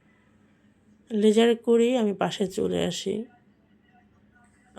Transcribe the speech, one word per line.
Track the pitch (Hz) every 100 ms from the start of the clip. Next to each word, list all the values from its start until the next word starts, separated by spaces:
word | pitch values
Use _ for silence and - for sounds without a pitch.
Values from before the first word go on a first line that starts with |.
| _ _ _ _ _ _ _ _ _ _ -
লেজার | 220 214 214 233 233
করে | 240 233 233 254
আমি | 214
বাসায় | 190 180 - 190
চলে | 190 185 180
আসি। | 175 - 196 208 240 _ _ _ _ _ _ _ _ _ _ _ _ _ _